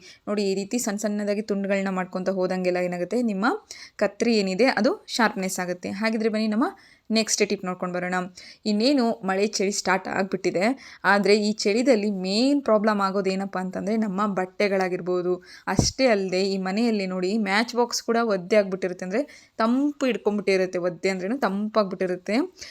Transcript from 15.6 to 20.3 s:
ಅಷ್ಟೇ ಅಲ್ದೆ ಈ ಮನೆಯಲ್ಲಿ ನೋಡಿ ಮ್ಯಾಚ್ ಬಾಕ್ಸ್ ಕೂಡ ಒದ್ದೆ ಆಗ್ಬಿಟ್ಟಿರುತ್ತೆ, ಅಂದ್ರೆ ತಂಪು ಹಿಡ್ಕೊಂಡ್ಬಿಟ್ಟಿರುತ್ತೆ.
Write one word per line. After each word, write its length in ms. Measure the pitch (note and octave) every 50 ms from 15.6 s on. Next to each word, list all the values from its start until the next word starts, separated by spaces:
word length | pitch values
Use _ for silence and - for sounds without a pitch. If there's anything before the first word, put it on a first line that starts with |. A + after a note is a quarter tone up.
| - -
ಅಷ್ಟೇ 380 | F#3+ G3+ - - - - C4 B3
ಅಲ್ದೆ 340 | A3 G3+ F#3+ F#3 F3+ F#3 G3 G3
ಈ 100 | G3 F#3+
ಮನೆಯಲ್ಲಿ 480 | F#3 F#3 F#3+ G#3+ A#3+ A#3+ A3 G3+ F#3+ F#3
ನೋಡಿ 240 | F#3 F#3 F3+ F#3 G#3 A3+
ಮ್ಯಾಚ್ 360 | G#3 F#3+ G3 G#3+ A#3+ A#3+ A#3+
ಬಾಕ್ಸ್ 260 | A#3 A#3+ A#3 - - -
ಕೂಡ 140 | - A3+ A#3 A#3
ಒದ್ದೆ 320 | A3+ G3 F#3 F3 F#3+ A3
ಆಗ್ಬಿಟ್ಟಿರುತ್ತೆ, 500 | G#3+ G3+ F#3+ F#3+ F#3 G3 F3+ F3+ F3+ F#3
ಅಂದ್ರೆ 160 | F#3 F#3+ A#3+ D4 - - - - _ _ -
ತಂಪು 480 | A3 A3+ B3 C4 C#4+ D4 C#4+ - C#4
ಹಿಡ್ಕೊಂಡ್ಬಿಟ್ಟಿರುತ್ತೆ. 720 | B3+ A3 G3 - G#3+